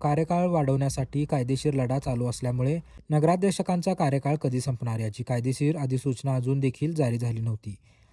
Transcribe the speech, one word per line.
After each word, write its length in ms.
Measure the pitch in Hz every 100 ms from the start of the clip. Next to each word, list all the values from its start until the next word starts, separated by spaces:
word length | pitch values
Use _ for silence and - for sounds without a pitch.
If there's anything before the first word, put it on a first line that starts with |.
कार्यकाळ 460 | 147 147 160 175 180
वाढवण्यासाठी 760 | 165 135 135 139 - 127 139 147
कायदेशीर 480 | 143 123 131 151
लढा 260 | 135 123 135
चालू 260 | 135 120 123
असल्यामुळे 540 | - 127 123 131 165 - - -
नगराध्यक्षकांचा 840 | 151 160 185 196 185 185 180 190
कार्यकाळ 420 | 180 147 135 143 151
कधी 260 | 135 127
संपणार 380 | 135 123 120 113
याची 240 | 110 107
कायदेशीर 540 | 123 123 123 127 147 165
अधिसूचना 580 | 135 131 139 123 135 131
अजून 240 | 123 139
देखील 360 | 135 - 151 156
जारी 220 | 123 117
झाली 240 | 117 113
नव्हती. 340 | 117 110 107 101 _ _ _